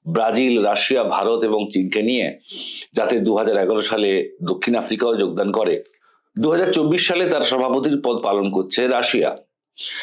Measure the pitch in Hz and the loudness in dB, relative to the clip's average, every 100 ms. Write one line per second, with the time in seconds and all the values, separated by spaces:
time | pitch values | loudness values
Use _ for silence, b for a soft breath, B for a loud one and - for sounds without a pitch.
0 | 165 113 113 113 127 117 104 101 - 127 | -4 0 2 2 2 4 2 0 2 0
1 | 104 90 101 117 113 107 101 95 92 107 | 2 0 0 2 0 0 0 -2 0 0
2 | 110 123 82 - B B B B B 117 | 0 0 -2 -6 B B B B B -2
3 | 107 117 101 107 107 101 95 110 - 110 | 0 0 2 2 2 2 2 0 0 0
4 | 101 95 - - 87 - 120 117 - 110 | 2 0 -2 -6 -6 -4 0 -2 -2 -2
5 | 120 110 90 87 101 104 95 78 - b | 0 0 0 -2 -2 0 0 -2 -4 b
6 | b b b 107 151 170 180 170 151 175 | b b b -4 0 2 2 2 2 2
7 | - 175 175 151 - 131 127 131 151 139 | 0 0 0 0 0 0 0 0 0 0
8 | 123 110 104 101 98 95 92 - 127 123 | 0 -2 0 0 0 0 -2 0 2 2
9 | 120 113 76 - - _ _ - B B | 0 2 0 -2 -14 _ _ -14 B B